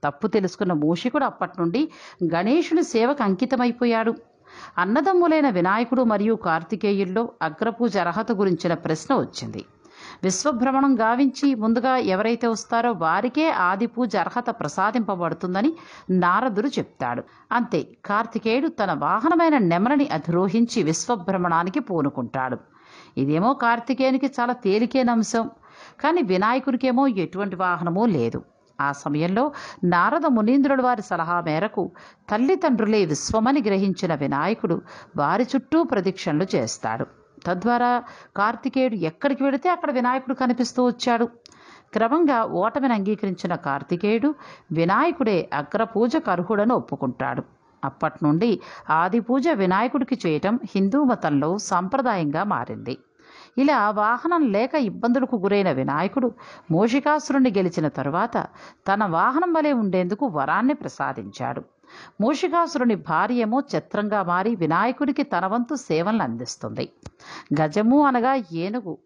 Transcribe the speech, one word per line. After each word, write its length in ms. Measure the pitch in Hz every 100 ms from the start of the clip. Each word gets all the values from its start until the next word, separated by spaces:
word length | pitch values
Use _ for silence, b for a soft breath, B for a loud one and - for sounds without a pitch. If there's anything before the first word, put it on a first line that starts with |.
తప్పు 220 | 147 - 214
తెలుసుకున్న 460 | 214 185 - 180
మూషికుడు 520 | 165 151 165 247 294
అప్పటి 280 | 262 - 175 175
నుండి 300 | 170 202 311 B B B 170
గణేశుని 480 | 165 196 302 - 320
సేవకు 400 | 330 226 240 285
అంకితమైపోయాడు. 920 | 208 185 247 254 247 240 240 226 226 233 - _ B B B -
అన్నదమ్ములైన 720 | 185 247 320 370 339 311 285
వినాయకుడు 540 | 185 175 208 240 247
మరియు 320 | 247 208 208
కార్తికేయుల్లో 920 | 220 185 165 170 202 208 196 190 185 233 -
అగ్రపూజ 540 | 160 151 220 233 240 185
అర్హత 360 | 170 170 220
గురించిన 420 | 208 202 170 175
ప్రశ్న 400 | 165 165 156 -
వచ్చింది. 500 | 262 120 - 117 107 - _ B B B B
విశ్వభ్రమణం 760 | 185 180 285 247 254 262 277 254
గావించి 540 | 220 240 277 269 285
ముందుగా 420 | 254 220 233 254 262
ఎవరైతే 500 | 202 185 220 233 240
వస్తారో 460 | 220 - 233 240
వారికే 580 | 202 160 180 240 277 320
ఆది 360 | - 180 196 233
పూజ 300 | 233 247 196
అర్హత 340 | 170 240 240
ప్రసాదింపబడుతుందని 1200 | 226 151 - 196 233 220 190 170 165 185 185 254 330 B B B
నారదుడు 580 | 185 175 190 254 202 254
చెప్తాడు. 540 | - - _ 123 120 - b b
అంతే, 360 | 233 240 165 - -
కార్తికేయుడు 640 | - 202 226 226 226 233 320
తన 240 | 330 196
వాహనమైన 680 | 151 147 196 277 339 330 294
నెమలిని 500 | 185 170 214 285 277
అధిరోహించి 760 | 156 - 175 190 208 233 233
విశ్వభ్రమణానికి 1000 | 156 160 - 240 170 190 175 165 180 294
పూనుకుంటాడు. 760 | 240 175 143 143 120 135 131 120 - B B B B -
ఇదేమో 340 | 135 156 214
కార్తికేయునికి 720 | 269 233 233 233 254 262 262 269
చాలా 260 | 262 240
తేలికైన 580 | 240 196 202 233 262 240
అంశం, 400 | 233 214 226 226 - B B B B
కానీ 220 | 277 349
వినాయకుడికేమో 840 | 233 185 208 254 262 247 262 247 277
ఎటువంటి 500 | 196 165 180 202 180
వాహనమూ 500 | 185 170 170 170 233
లేదు. 360 | 160 117 123 - _ _ _
ఆ 120 | 139
సమయంలో 600 | 139 - 147 170 196 294 285 B B
నారద 420 | 180 175 190 302 311
మునీంద్రుల 540 | 233 214 277 277 269
వారి 220 | 247 247
సలహా 380 | 202 175 165 175
మేరకు 500 | 165 156 208 214 180 - B B -
తల్లిదండ్రులే 760 | 214 262 370 339 240 208 214
విశ్వమని 580 | 180 151 - 220 226 277
గ్రహించిన 520 | 214 196 196 180 185
వినాయకుడు 680 | 151 139 143 165 226 185 165 - B B -
వారి 300 | 147 185 247 269
చుట్టూ 260 | - 320
ప్రదక్షిణలు 640 | 339 226 185 190 - 151 190
చేస్తాడు. 520 | 156 113 - 113 113 - - _ - -
తద్వారా 560 | 180 208 240 240 247 240 B B -
కార్తికేయుడు 580 | 208 233 262 269 254
ఎక్కడికి 500 | 214 160 - 277 269
వెళితే 240 | 277 269 359
అక్కడ 220 | 339 320
వినాయకుడు 440 | 254 247 262 262
కనిపిస్తూ 500 | 254 262 240 240 -
వచ్చాడు. 400 | 247 240 - 233 233 - - B B B B
క్రమంగా 520 | 220 226 294 330 247
ఓటమిని 500 | 226 170 208 294 262
అంగీకరించిన 600 | 226 196 214 202 180 185
కార్తికేయుడు 800 | 170 147 139 151 175 202 226 269 294 B B B
వినాయకుడే 800 | 156 165 208 320 - 233 185 -
అగ్రపూజకు 760 | 143 143 - 170 196 240 311 320
అర్హుడని 420 | 180 175 214 214
ఒప్పుకుంటాడు. 720 | 233 - 139 131 123 131 131 - _ _ _
అప్పటి 340 | 139 - 156 -
నుండి 380 | 156 156 233 208 B B -
ఆది 300 | 156 180 226
పూజ 280 | 233 262 285
వినాయకుడికి 720 | 302 190 185 240 269 277 262 180
చేయటం 320 | 151 185 233
హిందూ 400 | 202 196 196 254
మతంలో 540 | 285 214 165 147 147 196
సంప్రదాయంగా 840 | - 180 185 269 247 202 151 156
మారింది. 540 | 202 156 123 110 110 131 _ _ B B B -
ఇలా 320 | 277 269 208
వాహనం 640 | 208 214 240 320 349 277
లేక 220 | 196 254
ఇబ్బందులకు 600 | 311 233 175 240 254 240 240
గురైన 360 | 190 202 185
వినాయకుడు 600 | 131 135 143 190 262 208 - B B -
మూషికాసురుణ్ణి 800 | 160 220 262 294 302 285 277 254
గెలిచిన 380 | 202 180 170 156
తరువాత 580 | - 139 165 220 214 - B B B -
తన 160 | 202
వాహనం 480 | 208 165 208 269 359
వలె 200 | 320 302
ఉండేందుకు 540 | 262 208 185 180 202 226
వరాన్ని 480 | 151 139 127 254
ప్రసాదించాడు. 880 | 294 - - 139 131 101 98 127 127 - _ B B B _
మూషికాసురుని 720 | 214 294 359 330 330 285 247
భార్య 400 | 196 147 160 202
ఏమో 240 | 247 220 247
ఛత్రంగా 600 | 277 160 - 208 208 208
మారి 340 | 175 175 196 226
వినాయకుడికి 640 | 160 165 226 254 285 285
తన 240 | 277 175 185
వంతు 280 | 226 240
సేవలను 480 | 302 - 160 180 226
అందిస్తుంది. 640 | 147 117 123 - 113 110 131 _ - B B B B 147
గజము 460 | 156 160 220 277 285
అనగా 280 | 247 240 269 202
ఏనుగు 460 | 165 180 233 190 -